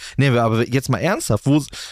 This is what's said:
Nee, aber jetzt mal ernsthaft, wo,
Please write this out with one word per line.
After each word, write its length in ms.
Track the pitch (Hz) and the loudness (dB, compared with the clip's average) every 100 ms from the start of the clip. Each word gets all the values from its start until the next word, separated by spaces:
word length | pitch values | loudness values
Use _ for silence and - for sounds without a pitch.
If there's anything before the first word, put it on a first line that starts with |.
| - - | -4 0
Nee, 100 | 139 | 2
aber 400 | 120 117 110 117 | 2 2 0 0
jetzt 200 | 131 - | -2 -2
mal 100 | 110 | -2
ernsthaft, 480 | 151 262 - 107 135 | 0 -2 -2 0 2
wo, 180 | 147 131 - - | 2 0 -10 -16